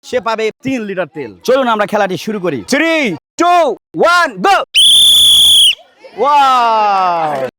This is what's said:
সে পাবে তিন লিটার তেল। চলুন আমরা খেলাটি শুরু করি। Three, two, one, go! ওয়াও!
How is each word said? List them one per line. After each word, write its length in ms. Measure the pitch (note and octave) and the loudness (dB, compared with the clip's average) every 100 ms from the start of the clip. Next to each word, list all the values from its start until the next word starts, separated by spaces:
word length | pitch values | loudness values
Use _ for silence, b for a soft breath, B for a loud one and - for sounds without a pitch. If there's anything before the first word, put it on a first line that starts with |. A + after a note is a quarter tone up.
সে 140 | - B3 | -6 -6
পাবে 260 | A3 A3 A3 - | -4 -4 -6 -6
তিন 160 | C4 C4 G#3+ | -8 -6 -6
লিটার 200 | F#3 D#3+ D#3 | -8 -8 -8
তেল। 140 | A#2+ F#2 - | -14 -10 -2
চলুন 180 | C4 B3+ | 0 0
আমরা 120 | A3 G#3 | -2 -2
খেলাটি 300 | G#3+ G3 F#3 - | -2 -2 -4 -6
শুরু 120 | G#3+ | -6
করি। 140 | F3 C#3 F2+ | -4 -6 -4
Three, 300 | C#4 E4 D#4+ C4 D#3 _ - | -2 0 0 -2 -6 _ -4
two, 220 | F4 F4 D#4 G3 _ D#3 C#4+ | 0 2 0 -4 _ -2 2
one, 160 | F4 E4 G3 F#4 | 2 0 -2 0
go! 100 | F#4 - - - - - - - - - - - - - _ - F#3+ | 0 0 0 2 4 4 4 4 4 4 4 2 0 -12 _ -20 -4
ওয়াও! 1300 | C4 D4 C4+ B3+ A#3 A3 G#3 F#3+ F#3 E3+ D#3+ C#3+ C3 | 0 2 2 2 0 0 0 0 -2 -2 -4 -4 -8